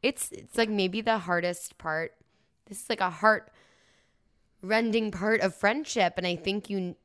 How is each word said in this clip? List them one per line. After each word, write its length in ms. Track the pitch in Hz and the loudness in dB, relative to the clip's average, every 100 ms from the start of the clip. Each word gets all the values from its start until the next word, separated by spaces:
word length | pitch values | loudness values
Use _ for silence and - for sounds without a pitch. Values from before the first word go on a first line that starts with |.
it's, 300 | 254 277 - | 0 0 -4
it's, 240 | - - - | -4 -8 -2
like, 140 | 226 | 0
maybe 320 | 208 190 202 | 2 0 0
the 160 | 220 220 | 0 0
hardest 580 | 175 175 175 175 - _ | 0 0 0 -4 -8 _
part. 380 | 160 156 165 _ _ _ _ _ _ | -6 -4 -6 _ _ _ _ _ _
This 160 | 208 | -14
is, 60 | - | -6
like, 120 | 220 | -2
a 80 | 185 160 214 214 - _ _ _ _ _ _ _ _ _ _ _ | -2 2 4 4 -2 _ _ _ _ _ _ _ _ _ _ _
heart-rending 480 | 185 220 233 220 220 | 0 2 4 2 0
part 300 | 180 202 226 | -2 2 2
of 140 | 190 | 2
friendship, 600 | 185 202 254 311 247 180 175 | 2 0 0 -2 2 2 2
and 100 | 180 | -4
I 100 | 175 | -2
think 340 | - 202 - | -2 -4 -2
you 260 | 202 180 - | -4 -4 -8